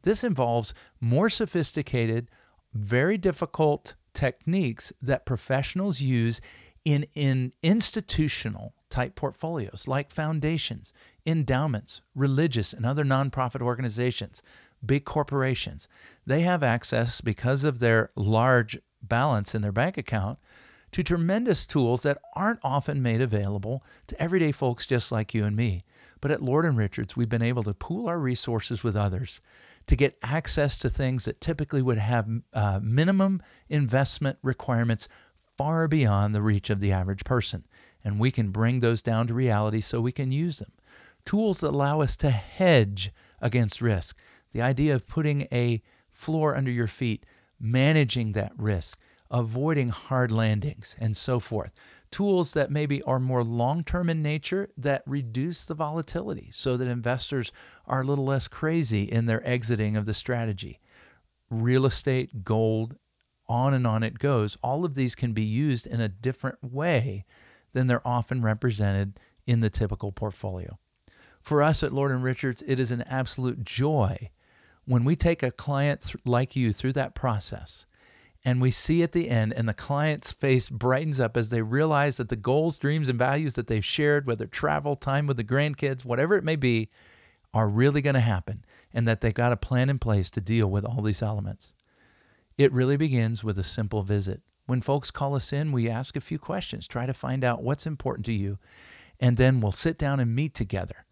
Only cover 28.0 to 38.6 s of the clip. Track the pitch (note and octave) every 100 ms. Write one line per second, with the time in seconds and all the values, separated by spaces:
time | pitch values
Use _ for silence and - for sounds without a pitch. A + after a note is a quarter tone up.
28 | A3+ E3+ C3+ B2 - A#2 - G#2+ A2+ G#2+
29 | G2+ F#2 - - _ - - - - A#2
30 | C#3+ - A2+ D3+ - - C#3+ - B2+ -
31 | C3+ B2+ - - - D#3 C#3+ C#3+ B2+ A2+
32 | G#2 A#2+ G#2+ A2+ - - G#2 G2 A2 B2
33 | E3 G3 G3 F#3+ - - _ D3+ C3 B2+
34 | C3+ - C#3 - C3 B2+ - A#2 A#2 A2+
35 | - - _ _ _ - C#3+ E3 D#3+ D#3
36 | A#2+ G2+ G#2 G#2+ G#2+ G2+ - G2+ G2 F#2+
37 | F#2 F#2+ - B2+ - F2 - _ - _
38 | G#2+ G#2 B2 C3 G#2+ G#2